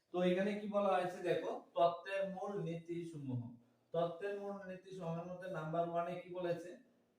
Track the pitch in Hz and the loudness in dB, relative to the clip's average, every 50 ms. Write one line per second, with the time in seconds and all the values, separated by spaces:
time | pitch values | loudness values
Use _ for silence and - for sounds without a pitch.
0 | _ _ - 180 180 180 180 185 196 208 208 208 214 208 208 202 202 190 185 180 | _ _ 0 2 4 6 6 4 4 2 2 0 -2 0 2 2 4 4 4 4
1 | 180 180 180 - 180 170 160 165 165 - - - - - - 180 170 170 - - | 2 0 -2 -2 0 2 2 2 2 -2 -4 -4 -6 -2 4 6 6 6 6 4
2 | - 190 196 196 196 185 185 185 202 202 202 170 165 165 165 165 - 170 170 170 | -4 -4 -2 0 0 0 -2 -2 -4 -2 -2 -2 -2 -2 -2 -4 -4 -6 -4 -4
3 | 165 165 151 147 139 131 120 120 117 - - - - _ _ _ _ _ - 165 | -4 -6 -6 -8 -4 -2 -2 -2 -2 -4 -8 -14 -18 _ _ _ _ _ 0 0
4 | 170 170 170 - 196 202 202 202 202 202 202 196 196 185 185 180 185 185 185 180 | 0 0 0 -2 -4 -4 -4 -4 -4 -6 -6 -6 -8 -10 -10 -12 -12 -12 -10 -8
5 | 175 165 165 165 175 180 180 175 185 - - 160 156 160 160 170 170 170 170 170 | -4 -4 -4 -4 -4 -6 -8 -8 -8 -6 -6 -4 -4 0 2 2 2 2 2 0
6 | 170 175 180 180 175 185 175 180 180 170 170 - - 123 - - - _ _ _ | 0 0 -2 -6 -6 -8 -6 -2 0 0 0 -2 -4 -8 -12 -14 -16 _ _ _
7 | _ _ _ | _ _ _